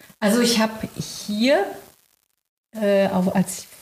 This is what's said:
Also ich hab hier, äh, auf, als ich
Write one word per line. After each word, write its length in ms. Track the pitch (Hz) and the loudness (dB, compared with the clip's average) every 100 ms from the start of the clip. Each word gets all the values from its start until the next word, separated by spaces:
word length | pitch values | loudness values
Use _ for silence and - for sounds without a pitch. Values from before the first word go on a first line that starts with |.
| - - | -20 -4
Also 200 | 208 233 | 0 2
ich 200 | 233 214 | 2 2
hab 260 | 220 - - - - - - | 0 -2 -10 -10 -12 -12 -6
hier, 380 | 208 247 320 403 - - _ _ _ _ _ _ _ _ 220 | 0 2 2 0 -6 -18 _ _ _ _ _ _ _ _ -2
äh, 300 | 208 196 196 | 2 4 2
auf, 260 | 185 185 | 2 0
als 260 | 190 180 - | 0 -2 -6
ich 80 | - - | -14 -20